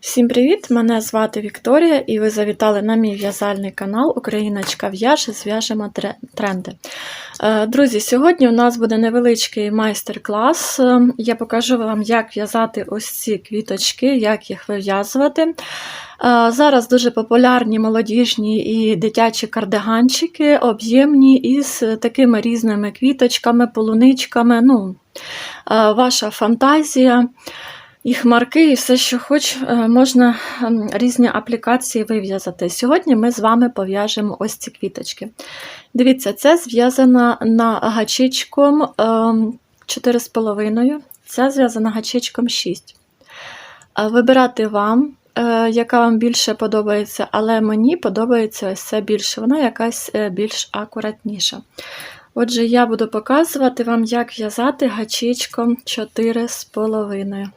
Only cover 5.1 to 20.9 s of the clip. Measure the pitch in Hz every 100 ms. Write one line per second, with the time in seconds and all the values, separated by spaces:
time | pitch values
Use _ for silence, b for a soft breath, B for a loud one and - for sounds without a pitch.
5.1 | 302 269 214 - 214 220 214 208 - 202
6.1 | - 254 - 208 190 185 185 B B B
7.1 | B B B 208 220 214 254 285 220 214
8.1 | 247 311 349 247 226 240 240 226 220 226
9.1 | 233 240 233 - - 208 214 220 208 -
10.1 | 208 - 208 240 339 - - 254 247 247
11.1 | 247 226 226 220 226 240 254 220 214 214
12.1 | 226 220 - 208 233 226 226 190 208 -
13.1 | - - 202 - 214 220 196 - - 254
14.1 | 277 214 214 - 190 - 208 196 196 208
15.1 | 262 285 285 320 330 B B B B B
16.1 | B 247 240 233 240 294 269 226 247 240
17.1 | 233 220 233 247 247 226 220 220 220 226
18.1 | 220 240 - 214 214 - 220 220 214 214
19.1 | 220 226 220 220 - 208 208 202 226 247
20.1 | 254 339 - 294 294 247 220 226